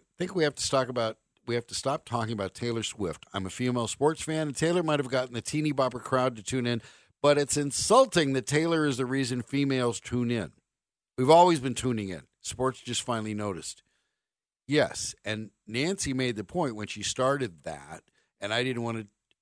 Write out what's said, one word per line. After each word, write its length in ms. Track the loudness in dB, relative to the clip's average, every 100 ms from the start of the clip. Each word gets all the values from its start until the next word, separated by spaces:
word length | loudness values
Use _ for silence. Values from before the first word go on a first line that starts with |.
| _ _
think 160 | -6
we 120 | 0 0
have 100 | 0
to 120 | 0
talk 220 | 0 0
about, 280 | -2 -2 -4 _ _ -4
we 80 | -4
have 120 | -4
to 80 | -6
stop 300 | -4 -4 -4
talking 280 | -2 -2
about 220 | -4 -6 -4
Taylor 280 | -4 -2
Swift. 420 | -4 -4 -6 -6 -8
I'm 120 | -6 -6
a 60 |
female 360 | -2 -2 0 -2
sports 340 | 0 0 0
fan, 260 | -4 -2 -2
and 80 | 0
Taylor 260 | 0 2
might 180 | 2 0
have 100 | 2
gotten 240 | -2 -2
the 80 | -6
teeny 320 | -4 -2 0
bopper 280 | 2 0 -2
crowd 340 | 0 2 2 0
to 60 |
tune 220 | -4 -2 0
in, 160 | -2 -4 -18 _ _
but 200 | 4 4
it's 180 | 2 0
insulting 760 | -2 -2 4 6 6 4 2
that 120 | 0 0
Taylor 400 | 0 2 2 2
is 120 | 0
the 80 | -2
reason 340 | 0 0 -2
females 580 | -2 0 2 2 0 -2
tune 300 | -4 -2 0
in. 220 | -2 -4 -10 _ _ _ _ _ 0
We've 140 | 8
always 280 | 10 8 6
been 140 | 0
tuning 360 | -2 -2 -2 -4
in. 180 | -8 -14 _
Sports 380 | -12 -2 -2 -2
just 220 | -6 -6
finally 320 | -4 -4 -4
noticed. 480 | -4 -4 -6 -10 -14 _ _ _ _ _ _ _ _ 0
Yes, 480 | 2 2 -2 -10 -8 -6
and 240 | -6 -8 _ -8
Nancy 480 | -4 -2 -2 -4
made 220 | -2 -2 -4
the 80 |
point 320 | -6 -2 -2 -4
when 120 | -8
she 140 | -6
started 600 | -6 0 0 0 -4 -6
that, 400 | -12 -12 -12 -16 -18 _ _ _
and 140 | -4
I 100 | -2
didn't 200 | -2 -2
wanna, 240 | -4 -6 -10 _ _ _